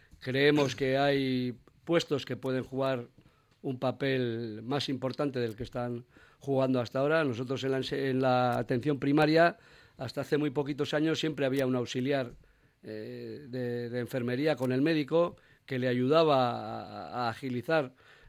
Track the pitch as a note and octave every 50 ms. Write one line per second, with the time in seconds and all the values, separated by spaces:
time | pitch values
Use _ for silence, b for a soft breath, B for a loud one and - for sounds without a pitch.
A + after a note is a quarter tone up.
0 | b b b b - C3 B2+ C3+ C#3+ D3+ D3 D3 C#3+ B2 A2 - C#3 C3 C3 C3+
1 | C#3 C#3+ C#3 C#3 C3+ C3 C3 B2+ B2+ B2 A2+ - _ - _ _ _ E3 E3+ E3
2 | E3 - D3 C3 - - B2+ G2+ - C3 C3 C3 B2 - C3+ C3 C3+ C3+ C3+ A#2+
3 | A#2+ - _ - b b b b b b b _ - C#3+ B2+ B2+ C3+ B2+ A#2+ -
4 | C#3+ C3+ C3 B2+ B2 A#2+ A2+ A#2 A#2+ A2 G#2+ G#2+ A2 A#2+ C#3 C#3+ - - C3+ B2
5 | B2+ C3 B2 - D3 C#3+ B2+ B2 A#2+ A2+ G#2 A2 A#2+ - - B2 A#2+ B2 A#2+ A#2+
6 | B2 B B B B B B B - C#3+ C3 C3 C3 C3 C3 B2+ A#2 - - C3
7 | C#3 D3 D#3+ E3 D#3 C3+ A2+ A2 C3 B2 C3+ A#2+ C3 C3+ C3+ C3 B2 - D3+ C#3
8 | C3+ C3+ B2+ C3 C3 C3 B2+ B2 B2+ B2 A#2+ B2 A#2+ - C3 A#2+ - D3+ D3 B2
9 | C#3 C#3 C#3+ D#3 D3+ D3+ D#3 E3 E3+ E3+ E3 B B B B B B B B B
10 | C3 A#2 - C#3+ C3 - D#3 D3 D3 D3 B2 D3 C3+ C#3 D3 C3+ D3 - D#3 D3+
11 | D#3 D#3+ D#3 - - D#3+ D3 C#3 C#3 C3 C3 C#3+ C3+ B2+ B2+ B2 A#2+ A#2+ - B2+
12 | B2+ C#3 C#3+ C3+ B2+ A#2+ - - b b b b b b b b - - A2 G#2+
13 | A2 A#2+ B2 A#2+ A#2+ A2+ A2 B2 D3 B2 B2 B2+ B2 A#2+ A#2+ A#2+ A#2+ A#2 A#2+ B2
14 | A#2+ - - C3 A#2+ A#2+ B2 B2+ D3+ D#3 D3 A#2+ C3 B2+ B2+ C3+ C#3+ D#3+ E3 D3+
15 | C#3+ B2+ D#3+ E3 E3+ F3+ - b b b b b b - C#3 B2+ B2+ B2+ B2 B2
16 | B2+ C3 D3+ E3 E3 D#3 C#3 C3 B2+ A#2+ A#2+ A2+ A2 A2 A2+ A2+ G#2 - G#2 G#2
17 | F2+ D2 F#2 B2 B2 A#2 G#2+ - C#3 C3 A#2+ A#2+ A2+ - D#3+ D#3 C3+ B2+ B B
18 | B B B B B